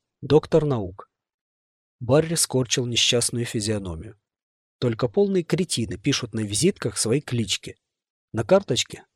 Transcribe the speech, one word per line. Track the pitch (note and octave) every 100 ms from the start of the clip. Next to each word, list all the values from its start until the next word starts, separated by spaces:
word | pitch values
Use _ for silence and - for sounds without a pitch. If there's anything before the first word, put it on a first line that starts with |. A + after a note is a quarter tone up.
| _ _
доктор | B2+ D3+ - E3
наук. | D3 A#2+ F#2 G2 - _ _ _ _ _ _ _ _ -
Барри | A#2 D3 D#3+
скорчил | E3 - B2+ C3 - B2
несчастную | A#2 - A#2+ - A#2+
физиономию. | A#2 A2+ G#2 G#2 F#2 E2 - - _ _ _ _ _ -
Только | B2 A2 B2
полные | G3+ G3+ F#3+
кретины | D#3 D#3+ F3+ - G#2+ -
пишут | C#3+ - A#2+
на | A2+
визитках | G#2 G#2 F3 - A2+ -
свои | A2 C#3+
клички. | - A#2+ G2 - - - _ _ _ _ _
На | A2
карточке | A#2 G3 - B2+ - - -